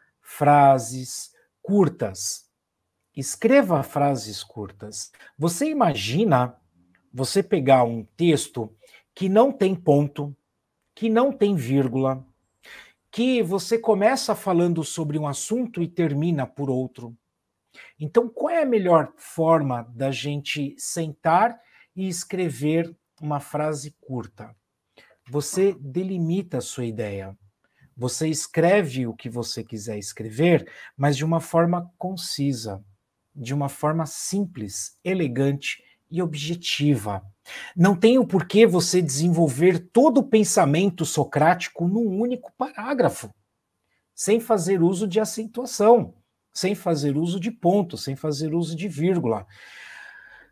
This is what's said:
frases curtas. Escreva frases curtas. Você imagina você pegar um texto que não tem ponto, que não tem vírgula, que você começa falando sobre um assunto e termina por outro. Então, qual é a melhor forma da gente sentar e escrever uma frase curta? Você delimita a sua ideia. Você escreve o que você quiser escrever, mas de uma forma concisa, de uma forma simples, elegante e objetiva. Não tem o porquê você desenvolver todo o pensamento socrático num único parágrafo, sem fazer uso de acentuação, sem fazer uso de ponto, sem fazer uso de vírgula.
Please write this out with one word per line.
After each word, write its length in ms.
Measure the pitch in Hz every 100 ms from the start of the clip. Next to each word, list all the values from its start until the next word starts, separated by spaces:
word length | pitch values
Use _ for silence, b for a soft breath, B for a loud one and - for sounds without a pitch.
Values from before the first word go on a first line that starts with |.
| b _
frases 1120 | - - 143 147 139 135 113 127 127 - - _ _ _
curtas. 800 | - 202 165 - 107 95 - - _ _ _ _ _ _ _ -
Escreva 640 | 131 - - 269 190 160
frases 580 | 131 147 143 135 107 104
curtas. 720 | - - 101 - 107 - - b b -
Você 320 | 160 170 302
imagina 880 | 302 202 135 101 135 220 131 123 - _ _ _ _ _
você 320 | 123 131 196
pegar 400 | 185 185 131 131
um 180 | 120 117 107 -
texto 600 | 170 156 - - 110 _ b b _
que 140 | - 190
não 240 | 196 269
tem 200 | 277 190
ponto, 640 | 180 170 143 147 - 147 139 _ _ _ _ _
que 160 | - 220
não 240 | 220 269
tem 220 | 277 208
vírgula, 720 | 190 117 139 131 127 135 131 131 _ _ _ B B B B _
que 280 | - 247 254
você 380 | 180 190 180 233
começa 560 | 226 202 214 254 -
falando 480 | 208 - 175 175 165
sobre 340 | 147 - 151 151
um 120 | 147
assunto 520 | 135 - 226 247 180
e 60 | 170
termina 580 | 175 165 143 165 156
por 240 | 127 - 139
outro. 480 | 127 127 - 117 117 _ _ _ _ _ B B -
Então, 280 | 151 233 240
qual 220 | - 302
é 120 | 339
a 40 | 285
melhor 460 | 233 180 165 143 -
forma 680 | - - 160 165 143 123 117
da 160 | 120 135
gente 640 | 123 139 147 139 151 139 -
sentar 800 | - - 160 143 165 170 226 233 b b b
e 140 | - 190
escrever 840 | 175 - 185 180 123 147 160 170 170 _ _
uma 180 | 151 147
frase 560 | 143 151 151 151 147 -
curta? 560 | - 127 107 - 107 _ _ _ _ b b b -
Você 460 | 143 147 - 196 175
delimita 800 | 139 131 190 185 165 180 180 -
a 20 |
sua 240 | - -
ideia. 540 | 120 110 107 98 95 98 _ _ _ _ _ -
Você 300 | 123 - 160
escreve 800 | 151 - - 165 208 165 127 120
o 80 |
que 160 | 110 120
você 320 | 117 113 -
quiser 360 | 110 110 104 104
escrever, 720 | 101 - 110 110 170 165 - B B -
mas 200 | 139 139
de 80 |
uma 140 | 160 165
forma 540 | - 165 170 175 175 -
concisa, 880 | 185 190 - - 139 127 110 98 - _ _ _ _ 147
de 180 | 120
uma 140 | 143 139
forma 380 | - 151 160 147
simples, 880 | - - 196 202 - 107 - - -
elegante 800 | 175 185 151 120 139 139 - - b b _
e 140 | 170
objetiva. 1000 | 175 147 147 170 - - 147 131 104 98 - - B B B -
Não 200 | 185 185
tem 200 | 226 254
o 100 | 185
porquê 380 | 185 - 202
você 380 | 226 175 - 180
desenvolver 880 | 165 135 170 165 160 123 175 175 -
todo 280 | 233 302 262
o 100 | 262
pensamento 760 | 226 208 - 156 151 196 175
socrático 840 | 160 - 139 - 156 175 - - 170
num 320 | 208 226 185
único 320 | 240 247 - -
parágrafo, 800 | 269 - 226 277 156 - 107 - _ _ _ _ _ _ _
sem 240 | - - 226
fazer 440 | 233 214 170 190
uso 260 | 170 185 208
de 100 | 190
acentuação, 960 | 214 - 220 - 254 - 208 233 151 - _ _ _
sem 240 | - 185 202
fazer 400 | 180 160 143 139
uso 240 | 170 190
de 100 | 190
ponto, 460 | 226 170 202 95 -
sem 180 | -
fazer 400 | 135 156 143 156
uso 220 | 165 165 160
de 100 | 190
vírgula. 580 | 143 170 180 131 107 98 B B B B B B B B B B